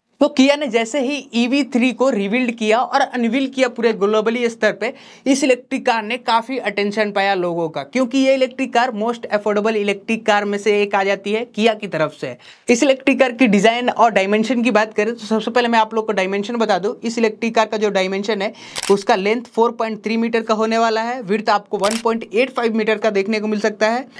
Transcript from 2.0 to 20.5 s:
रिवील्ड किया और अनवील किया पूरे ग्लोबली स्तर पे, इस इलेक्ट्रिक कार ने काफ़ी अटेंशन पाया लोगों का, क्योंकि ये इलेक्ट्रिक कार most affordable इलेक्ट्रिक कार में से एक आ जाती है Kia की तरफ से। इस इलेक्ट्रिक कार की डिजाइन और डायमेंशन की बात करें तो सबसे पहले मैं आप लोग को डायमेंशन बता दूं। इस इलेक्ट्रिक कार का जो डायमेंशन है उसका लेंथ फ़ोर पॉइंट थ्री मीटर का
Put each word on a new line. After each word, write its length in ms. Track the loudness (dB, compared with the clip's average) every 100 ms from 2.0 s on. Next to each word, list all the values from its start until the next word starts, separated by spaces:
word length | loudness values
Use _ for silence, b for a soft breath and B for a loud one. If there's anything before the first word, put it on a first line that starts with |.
| 0
रिवील्ड 400 | 0 0 -2 -2 -2
किया 220 | 2 2
और 220 | 2 0
अनवील 460 | 0 -2 -2 0 -2
किया 140 | 0 -2
पूरे 240 | 0 -2
ग्लोबली 540 | 0 0 2 0 0 -2
स्तर 220 | 0 -2
पे, 200 | 0 -6 -8 B B 0
इस 160 | 2
इलेक्ट्रिक 400 | 2 0 -2 -4 0
कार 160 | -2
ने 140 | -2 -6
काफ़ी 380 | 0 -2 -2 -6
अटेंशन 500 | -4 -2 -2 0 -2
पाया 220 | 0 0
लोगों 340 | 0 -2 -2 -4
का, 140 | -6
क्योंकि 340 | -4 -2 0 2
ये 160 | 4
इलेक्ट्रिक 380 | 4 0 -2 -2
कार 160 | 0 0
most 340 | 0 -4 -4 -4
affordable 460 | -2 0 0 0 0
इलेक्ट्रिक 480 | -2 -2 -4 -4 0
कार 180 | 0
में 120 | 0 -2
से 220 | 0 0
एक 120 | 2
आ 80 | 0
जाती 280 | 0 -2 -2
है 120 | -4 -4
Kia 220 | 0 0 0
की 60 | -4
तरफ 300 | -2 -4 -4
से। 160 | -12 -12 B B B
इस 140 | 2
इलेक्ट्रिक 360 | 4 2 2 2
कार 120 | 2
की 140 | 2 4
डिजाइन 440 | 4 4 2 0
और 220 | 2 4
डायमेंशन 500 | 4 2 0 0 0
की 80 | 2
बात 240 | 2 0
करें 180 | -2 -2
तो 140 | -4 -4
सबसे 240 | -2 0
पहले 180 | 0 2
मैं 100 | 2
आप 140 | 2
लोग 120 | 0 -2
को 60 |
डायमेंशन 440 | -2 0 -2 -2 -2
बता 220 | 0 0
दूं। 160 | -2 -6
इस 140 | -6 -4
इलेक्ट्रिक 360 | -4 -4 -2
कार 120 | 0 0
का 100 | 0
जो 140 | 0
डायमेंशन 520 | 0 -2 -4 -4 -4
है 100 | -4 -8 B B 0
उसका 260 | 2 2 2
लेंथ 360 | 2 -2 -2
फ़ोर 180 | 0 0
पॉइंट 300 | 0 -6 -6
थ्री 120 | -4 -2
मीटर 260 | -2 -2
का 120 | 0